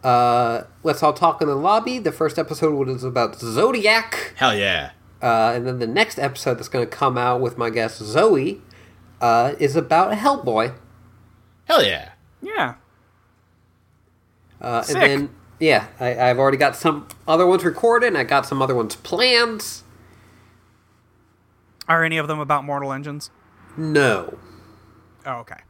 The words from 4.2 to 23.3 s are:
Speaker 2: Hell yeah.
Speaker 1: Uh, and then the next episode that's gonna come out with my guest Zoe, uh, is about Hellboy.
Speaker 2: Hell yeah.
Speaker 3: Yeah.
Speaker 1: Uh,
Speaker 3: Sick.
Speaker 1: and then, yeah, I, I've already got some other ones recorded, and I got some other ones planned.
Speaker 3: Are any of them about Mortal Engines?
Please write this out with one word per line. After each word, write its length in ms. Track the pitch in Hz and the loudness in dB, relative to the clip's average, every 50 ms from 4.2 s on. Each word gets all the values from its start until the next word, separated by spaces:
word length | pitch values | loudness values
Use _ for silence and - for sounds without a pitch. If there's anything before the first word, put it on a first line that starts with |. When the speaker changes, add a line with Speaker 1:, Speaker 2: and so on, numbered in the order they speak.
| - - - - | -8 -10 -4 0
Speaker 2:
Hell 180 | 131 127 110 | 0 0 2
yeah. 360 | 101 101 98 92 82 69 67 - _ _ - _ _ | 2 0 0 0 -2 -4 -6 -12 _ _ -20 _ _
Speaker 1:
Uh, 300 | - 123 117 113 113 113 120 | -2 0 2 2 2 2 0
and 140 | 120 117 127 | -2 -4 -4
then 120 | 127 123 | -4 -4
the 80 | 120 113 | -4 -4
next 300 | 117 180 220 220 - - | 0 0 0 0 -2 -6
episode 360 | 151 139 127 - - 139 123 | -6 -6 -6 -4 -4 -4 -4
that's 160 | 113 - - | -4 -6 -6
gonna 160 | - 131 120 | -4 -4 -4
come 320 | 117 - - 151 131 127 123 | -4 -4 -2 -2 0 0 0
out 240 | 123 123 123 123 | 0 0 0 0
with 160 | 131 120 117 117 | -2 -4 -4 -4
my 120 | 120 117 | -4 -4
guest 280 | 110 117 113 110 - - | -2 -2 -4 -4 -6 -10
Zoe, 640 | 110 107 107 147 190 226 196 139 135 - 202 - - - - - - - - - - - - _ | -12 -4 0 2 4 4 4 2 2 -2 -6 -8 -14 -20 -20 -20 -20 -20 -20 -20 -20 -20 -10 _
uh, 340 | - 120 117 117 117 135 147 - | 2 2 4 4 2 2 0 0
is 160 | 151 139 131 | -2 0 0
about 380 | 165 - - 160 160 185 - 208 214 | 0 0 2 4 4 4 4 0 0
Hellboy. 560 | 214 277 285 269 - 131 113 110 113 123 127 - - - _ - - - _ _ _ _ _ _ _ _ _ _ _ | 2 0 0 0 -2 -2 0 0 0 0 -4 -10 -20 -20 _ -20 -20 -20 _ _ _ _ _ _ _ _ _ _ _
Speaker 2:
Hell 180 | _ 311 302 165 | _ 2 4 4
yeah. 280 | 101 90 71 69 - - _ _ _ _ _ | 4 0 -2 -6 -12 -20 _ _ _ _ _
Speaker 3:
Yeah. 340 | - 381 440 415 160 123 123 - _ _ _ _ _ _ _ _ _ _ _ _ _ _ _ _ _ _ _ _ _ _ _ _ _ _ _ _ _ _ _ _ _ _ _ _ | -14 -10 -6 -4 -4 -4 -6 -12 _ _ _ _ _ _ _ _ _ _ _ _ _ _ _ _ _ _ _ _ _ _ _ _ _ _ _ _ _ _ _ _ _ _ _ _
Speaker 1:
Uh, 200 | - 120 120 113 | -10 -4 -4 -4
Speaker 3:
Sick. 140 | 113 - 147 | -2 -2 0
Speaker 1:
and 80 | - - | 2 4
then, 260 | 139 139 139 143 147 - - - - - - | 4 4 2 -2 -4 -8 -16 -20 -20 -10 -2
yeah, 280 | 160 160 135 104 - - - - | 2 4 4 4 2 -2 -10 -6
I, 300 | 131 123 123 113 127 127 | -4 -4 0 2 2 2
I've 100 | 123 123 | 4 4
already 160 | 135 135 135 135 | 2 2 4 4
got 200 | 147 139 127 - | 2 0 0 0
some 300 | - 165 151 147 131 - - - - - | -2 -2 -2 -2 -8 -14 -20 -16 -2 0
other 180 | 160 165 185 | 2 4 4
ones 200 | 180 180 175 175 | 4 4 2 2
recorded, 420 | - - - - 233 233 233 240 240 | -2 -4 0 0 2 2 4 2 2
and 100 | 196 147 | 0 0
I 60 | 131 | 0
got 220 | 151 143 139 131 | 2 0 0 0
some 160 | - 147 139 | -2 -2 -2
other 140 | 139 131 131 | 0 0 0
ones 200 | 123 113 107 - | -2 -2 -4 -6
planned. 840 | - - - - 175 247 254 247 233 240 233 226 214 - - - - - - - - - _ _ _ _ _ _ _ _ _ _ _ _ _ _ _ _ _ _ _ _ _ _ _ _ _ _ _ _ _ _ _ _ _ _ _ - - | -12 -10 -8 -2 0 2 2 4 2 2 0 -2 -8 -10 -12 -14 -16 -18 -20 -20 -20 -20 _ _ _ _ _ _ _ _ _ _ _ _ _ _ _ _ _ _ _ _ _ _ _ _ _ _ _ _ _ _ _ _ _ _ _ -2 0
Speaker 3:
Are 140 | 165 165 165 | 0 2 2
any 120 | 165 160 160 | 0 -2 -2
of 100 | 151 147 | -2 -4
them 100 | 156 151 | -4 -6
about 240 | 147 135 147 143 135 | -2 -2 -2 -2 -2
Mortal 300 | 143 143 143 139 139 135 | -4 -6 -6 -6 -6 -8
Engines? 360 | 135 143 151 143 147 - - | -8 -10 -10 -12 -12 -14 -16